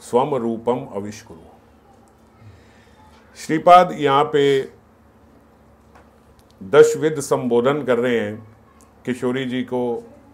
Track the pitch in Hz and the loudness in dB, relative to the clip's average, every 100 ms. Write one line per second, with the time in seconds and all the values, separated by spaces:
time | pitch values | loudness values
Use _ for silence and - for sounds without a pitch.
0 | - 120 143 135 117 113 117 127 135 98 | -4 -2 -2 -4 -6 -6 -4 -6 -8 -12
1 | 104 107 - 82 - - _ _ _ - | -12 -14 -20 -20 -20 -20 _ _ _ -20
2 | _ _ _ _ - - - - _ - | _ _ _ _ -20 -20 -20 -20 _ -20
3 | - - - - - 156 170 180 175 147 | -20 -20 -20 -16 -6 0 8 8 6 0
4 | 143 139 147 147 143 135 - - _ _ | 0 2 2 0 2 0 -4 -12 _ _
5 | _ _ _ - _ _ _ _ _ - | _ _ _ -20 _ _ _ _ _ -20
6 | - _ _ _ _ - 95 143 156 143 | -20 _ _ _ _ -20 2 6 6 4
7 | 151 151 139 135 127 120 123 147 127 117 | -4 -4 -4 -4 0 0 0 -2 -2 -2
8 | 127 117 104 107 - - _ _ _ _ | -2 -2 -4 -10 -16 -20 _ _ _ _
9 | - 123 127 127 131 127 120 127 123 117 | -10 -6 -4 -4 -6 -8 -6 -6 -6 -8
10 | - - - | -12 -20 -20